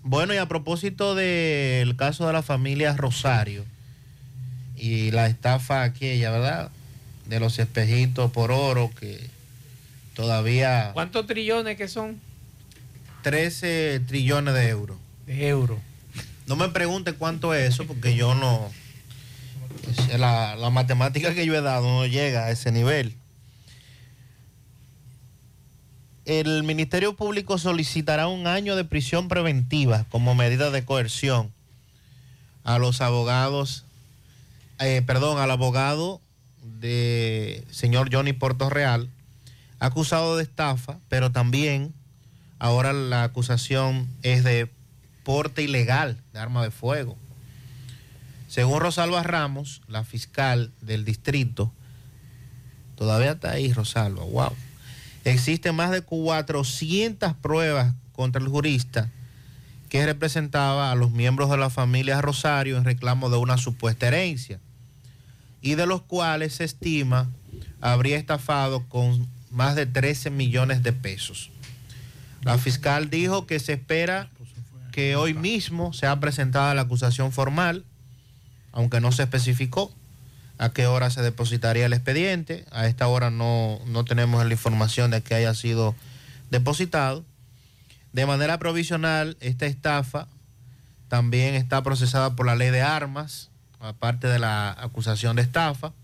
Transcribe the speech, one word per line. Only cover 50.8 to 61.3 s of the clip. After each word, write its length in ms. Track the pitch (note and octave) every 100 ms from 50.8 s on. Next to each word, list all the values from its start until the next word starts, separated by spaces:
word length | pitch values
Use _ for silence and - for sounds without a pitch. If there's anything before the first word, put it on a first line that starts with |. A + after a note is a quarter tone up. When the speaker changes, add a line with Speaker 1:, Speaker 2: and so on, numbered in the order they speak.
| A2 A2
Speaker 1:
distrito, 720 | G#2+ G#2 - C#3 B2+ - A2 - - - - - - - - - - - - -
todavía 380 | A2 A2 C3
está 180 | D3+ -
ahí 220 | - C3+
Rosalba, 500 | B2 G#2+ A#2 G#2 F#2
wow. 300 | E2 A2+ C2 A#1+ - - - - - - B2
Existen 500 | B2+ B2 E3 F3+ E3
más 160 | F3
de 100 | F#3
cuatrocientas 1300 | F3+ E3 D#3+ D#3+ D3 D3 C3 - D#3 F#3+ A3+ G#3 G3 D3+
pruebas 580 | D3 D#3 D#3+ C#3+ B2 B2 -
contra 300 | - B2+ B2
el 80 | C3
jurista 600 | C#3+ D3+ C3 B2 A2+ A2 - - - - - - - -
que 180 | C3+ D3
representaba 840 | C#3+ D#3+ D#3+ D3 D3 C#3 C#3 C#3
a 40 | B2
los 160 | A#2+
miembros 380 | A#2 A#2+